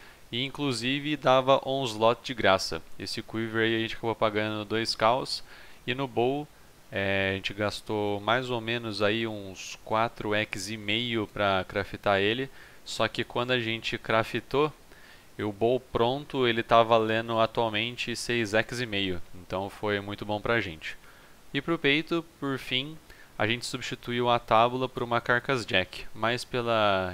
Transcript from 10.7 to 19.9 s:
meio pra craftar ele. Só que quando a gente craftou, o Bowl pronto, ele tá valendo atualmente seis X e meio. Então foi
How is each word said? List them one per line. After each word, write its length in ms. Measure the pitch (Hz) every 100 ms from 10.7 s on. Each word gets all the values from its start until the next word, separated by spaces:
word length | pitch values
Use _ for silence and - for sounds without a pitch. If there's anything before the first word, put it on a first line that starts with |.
| 110
meio 500 | 104 107 123 113 101
pra 360 | 104 101 95 92
craftar 500 | 104 95 101 104 98
ele. 300 | 101 120 135 - - -
Só 240 | - - 110
que 160 | -
quando 280 | 117 120 123
a 100 | 127
gente 360 | 113 113 - 120
craftou, 760 | - 113 113 120 - 135 151 - - - - - - -
o 120 | 104
Bowl 280 | 101 113 127
pronto, 640 | - 117 117 135 147 135 123
ele 160 | 113
tá 220 | 113 117
valendo 560 | 113 117 110 110 117 113
atualmente 760 | 113 - 117 107 117 123 -
seis 400 | 117 - 120 107
X 280 | 107 113 120
e 40 | 123
meio. 360 | 101 98 87 - 95
Então 340 | 87 92 98
foi 320 | - 107